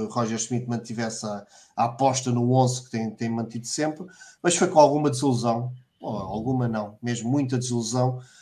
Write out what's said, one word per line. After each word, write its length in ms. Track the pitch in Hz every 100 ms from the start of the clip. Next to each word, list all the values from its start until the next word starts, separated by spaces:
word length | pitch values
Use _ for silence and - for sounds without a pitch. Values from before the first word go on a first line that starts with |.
| 107
Roger 280 | 123 110 110
Schmidt 300 | - 120 123
mantivesse 560 | 113 - 113 113 110
a, 220 | 107 101 - - -
a 100 | -
aposta 460 | 117 123 135 127 131
no 220 | 120 120
onze 320 | 127 127 127
que 60 | -
tem, 200 | 117 110
tem 200 | 107 117
mantido 360 | 117 113 117 117
sempre, 380 | - 156 156 185 - - -
mas 140 | 175 170
foi 120 | 180
com 100 | 156
alguma 300 | 147 147 147
desilusão, 640 | 127 143 117 117 117 127 - - _
ou 200 | 160 104
alguma 500 | 95 104 113 131 117
não, 300 | 110 104 107
mesmo 280 | 120 117 113
muita 260 | 143 131 127
desilusão, 640 | 123 120 110 127 127 127 - -